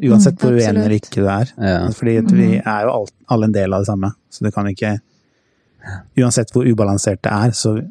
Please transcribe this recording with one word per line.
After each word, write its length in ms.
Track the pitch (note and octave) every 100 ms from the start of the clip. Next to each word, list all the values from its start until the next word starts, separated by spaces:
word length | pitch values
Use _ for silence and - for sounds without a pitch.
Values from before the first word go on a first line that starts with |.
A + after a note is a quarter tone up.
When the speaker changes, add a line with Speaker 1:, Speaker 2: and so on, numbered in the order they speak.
Speaker 1:
uansett 340 | C3+ G#3 F#3 F3+
Speaker 2:
Mm. 20 |
Speaker 1:
hvor 120 | B2+
uenig 160 | A#2+ A2
Speaker 2:
Absolutt. 160 | G#2
Speaker 1:
eller 140 | G#2+ G#2+
ikke 160 | -
du 120 | - G2
er. 180 | G2+ B2+ -
Speaker 3:
Ja. 300 | G2 F2+ F2+
Speaker 1:
Fordi 260 | - A#2 A2+
at 120 | A2+
vi 160 | - A#2 -
Speaker 4:
Mm. 40 | A2+
Speaker 1:
er 160 | G#2+
jo 60 | A2+
alt, 220 | B2 G2+ - -
alle 160 | A#2
en 80 | G#2+
del 220 | G#2 F#2+
av 60 | G2
det 20 | G2
samme, 260 | G2+ G2 - _
så 120 | -
du 60 | G#2+
kan 160 | G#2 G2+
ikke, 320 | F#2+ G#2+ G#2 - _ _ _ _ _ _ _ - F#2 - -
uansett 340 | B2 B2 A2
hvor 120 | B2
ubalansert 560 | B2 A2 G2+ G2+ A2 F#2+
det 100 | A2
er, 180 | G#2 A#2+
så, 360 | A2+ A2+ A2 F3